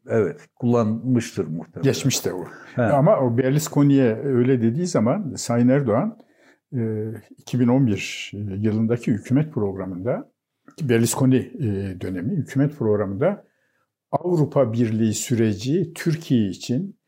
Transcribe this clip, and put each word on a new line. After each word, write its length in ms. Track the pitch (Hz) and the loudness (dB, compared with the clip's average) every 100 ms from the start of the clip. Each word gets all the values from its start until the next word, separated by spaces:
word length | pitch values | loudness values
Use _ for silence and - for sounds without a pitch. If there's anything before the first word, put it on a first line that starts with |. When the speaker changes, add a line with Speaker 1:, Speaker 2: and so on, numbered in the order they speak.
| - | -2
Speaker 1:
evet, 420 | 113 90 - - | 0 0 -4 -16
kullanmıştır 920 | - 120 120 107 113 123 123 - - 80 | -4 0 2 2 -2 0 0 0 -6 -6
muhtemelen. 360 | 82 - - | -8 -10 -2
Speaker 2:
Geçmişte 500 | 135 - 135 - - | -2 0 -2 -2 -4
o. 120 | 90 78 - - | -6 -10 -16 -8
Speaker 1:
He. 80 | - | -2
Speaker 2:
Ama 340 | 113 143 165 202 | 0 4 4 4
o 180 | 127 117 | 2 0
Berlusconi'ye 800 | 131 147 - 147 143 139 123 110 | 0 0 0 2 4 6 4 2
öyle 460 | 139 123 123 131 | 0 2 2 2
dediği 240 | 113 131 180 | 2 0 -2
zaman 480 | 131 110 190 156 92 | 0 2 0 -4 -8
Sayın 320 | - 120 123 | -2 2 4
Erdoğan, 500 | 139 127 110 220 - _ _ _ _ _ 127 | 4 2 0 0 -6 _ _ _ _ _ -6
e, 340 | 113 110 110 110 - - | -4 -4 -6 -10 -16 -20
iki 220 | - 123 | -6 0
bin 80 | 120 | 2
on 180 | 131 123 | 4 2
bir 440 | 95 - - - | 0 -4 -10 -12
yılındaki 800 | 101 101 95 107 110 113 120 - | -10 -8 -4 -2 0 0 0 -2
hükümet 400 | 104 - 131 156 | -2 0 0 0
programında, 800 | - 101 92 95 90 101 208 - _ _ _ _ - | -2 -4 -4 -8 -6 -4 -4 -8 _ _ _ _ -6
Berlusconi, 540 | 139 113 117 - 131 127 | 0 2 2 2 4 2
e, 640 | - - 117 98 98 90 | 0 -4 -4 -4 -6 -8
dönemi 360 | 92 92 107 190 | -8 -6 -4 -4
hükümet 400 | - 135 147 - | -2 -2 -2 0
programında 680 | 110 104 98 98 160 202 - _ _ _ _ _ _ | 0 0 -2 -2 -2 -2 -10 _ _ _ _ _ _
Avrupa 600 | 139 180 170 135 147 120 | -4 0 2 2 2 2
Birliği 420 | 117 113 110 113 | 2 0 2 0
süreci 800 | 104 - 117 110 95 127 170 - | 0 -2 2 2 0 -2 -2 -2
Türkiye 540 | - 165 156 - 123 101 | -4 -4 -2 2 2 2
için 520 | 90 - 123 196 - | -4 -4 -4 -4 -12